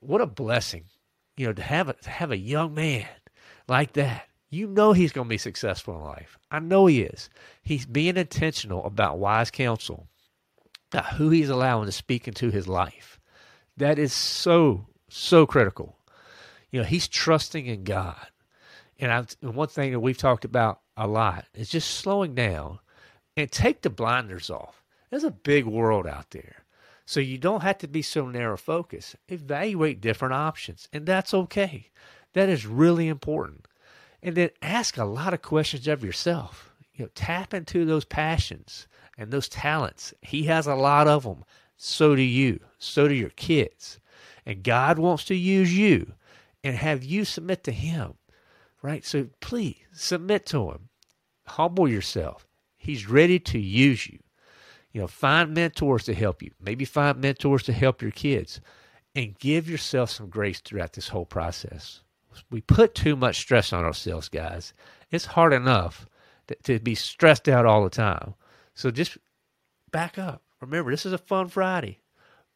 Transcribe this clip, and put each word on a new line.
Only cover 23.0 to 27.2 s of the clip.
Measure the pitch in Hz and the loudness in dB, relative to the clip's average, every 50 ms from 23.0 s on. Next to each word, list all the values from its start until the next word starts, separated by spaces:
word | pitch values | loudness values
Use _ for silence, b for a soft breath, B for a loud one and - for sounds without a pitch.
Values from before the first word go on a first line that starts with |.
| b b b b b b - | b b b b b b -6
and | - 147 131 | -6 -6 -4
take | - - - 254 311 - | 0 2 2 2 2 0
the | - 151 | -4 -6
blinders | 101 - 113 113 120 127 117 101 92 90 - - | -4 -2 -2 0 0 -2 -2 -6 -12 -14 -12 -10
off. | 85 - - - - _ _ _ _ _ _ - | -12 -12 -12 -16 -20 _ _ _ _ _ _ -8
There's | - 294 311 | -6 -4 -4
a | 302 | -4
big | 151 - - 143 143 147 123 | -6 -4 0 2 2 2 2
world | 110 107 113 113 110 110 101 90 | 0 -2 0 2 2 2 2 0
out | 80 73 76 78 - | -4 -10 -12 -14 -16
there. | - 65 - - - - _ _ b b b b b b b | -18 -20 -20 -20 -20 -20 _ _ b b b b b b b
So | b - | b -4
you | 151 | -4